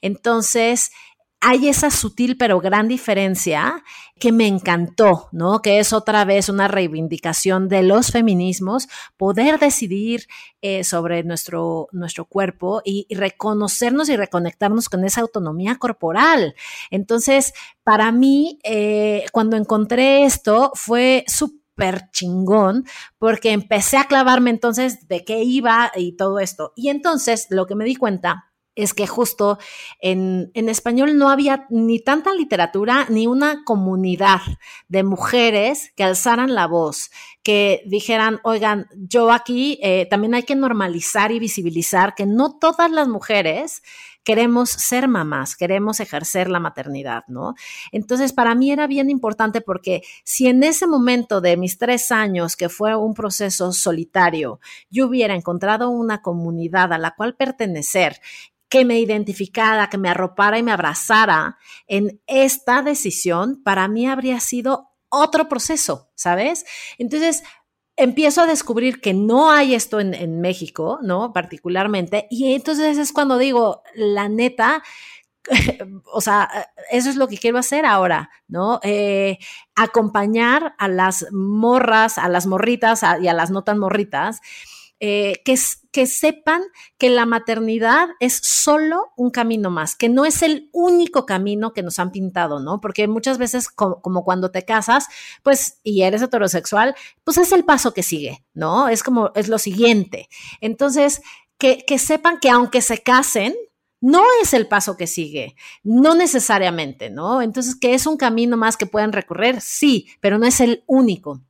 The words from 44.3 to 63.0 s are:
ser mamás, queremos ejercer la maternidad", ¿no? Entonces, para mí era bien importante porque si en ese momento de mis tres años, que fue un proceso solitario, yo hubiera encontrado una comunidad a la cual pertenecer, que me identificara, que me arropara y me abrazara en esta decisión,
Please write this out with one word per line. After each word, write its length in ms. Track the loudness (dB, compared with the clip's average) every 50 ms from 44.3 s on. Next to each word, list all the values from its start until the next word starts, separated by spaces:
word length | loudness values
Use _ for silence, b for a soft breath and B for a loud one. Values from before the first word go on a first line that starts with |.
| 2 2 2 2 2 2 0 0
ser 400 | -2 -4 -4 -2 -2 0 0 0
mamás, 480 | 0 0 -2 -2 -4 -4 -6 -6 -6
queremos 420 | -6 -4 -2 -2 -2 -2 -2 -4 -6
ejercer 500 | -8 -8 -8 -8 -8 -6 -4 -4 -2 -2
la 100 | -2 -4
maternidad", 640 | -4 -6 -8 -10 -12 -10 -10 -10 -8 -8 -8 -8 -10 -12
¿no? 260 | -12 -10 -10 -10 -10 B B B B B B B B
Entonces, 420 | -8 -6 -4 -2 -2 -2 -2 0
para 200 | 0 0 2 2
mí 180 | 2 2 2 2
era 140 | 0 -2
bien 220 | -2 0 0 0 0
importante 540 | 0 0 -2 -4 -2 _ -2 -2 -2 -4 -4
porque 400 | -4 -6 -6 _ -4 -4 -4 B B B B B
si 260 | -8 -2 2 2 4
en 140 | 6 6 4
ese 240 | 4 2 2 0
momento 540 | 2 2 2 2 2 0 0 -2 _ -2 0
de 160 | 2 2 2
mis 220 | 2 0 -6 -4 _
tres 340 | -2 -2 0 -2 0 -2 0
años, 440 | 0 0 0 0 -2 -2 -4 -4
que 120 | -4 -6 -6
fue 260 | -4 -2 -2 -2 0
un 200 | 0 -2 -4 -4
proceso 580 | -4 -6 -6 -4 -4 -4 -4 -2 -2 -4 -4 -2
solitario, 880 | -2 -2 -2 -2 -2 -6 -4 _ 2 2 2 2 0 -4 -6 -8 -12 B B B B B B
yo 160 | -2 0 0
hubiera 280 | 0 2 0 0 0 0
encontrado 540 | -2 -4 -4 -6 -2 0 0 0 0 0 -2
una 320 | -2 -2 -2 -4 -4 -4
comunidad 720 | _ -6 -6 -4 -4 -6 -6 -6 -6 -2 0 0 2 2 0
a 60 | -2
la 140 | -2 -4 -4
cual 240 | _ -6 -6 -4
pertenecer, 840 | _ -4 -4 -4 _ -6 -6 -6 -6 -6 -4 0 0 0 0 -2 -6 B B B B B B B _ _ _
que 160 | 2 4 4
me 140 | 4 4 2
identificara, 880 | 2 0 0 -2 -2 -4 -6 -8 -8 -6 _ 0 2 2 4 2 0 0
que 100 | -2 -4
me 100 | -2 0
arropara 500 | 0 0 -2 -4 0 2 2 2 2 2
y 40 | 0
me 100 | 0 0
abrazara 840 | 0 -2 -2 -4 -4 -2 2 4 4 4 4 4 2 2 -2 -6 B B B B B B
en 340 | _ -2 -2 -2 -2 -4 -10 _
esta 560 | -2 2 2 4 4 2 -2 _ 0 0 2 2
decisión, 800 | 0 -2 -2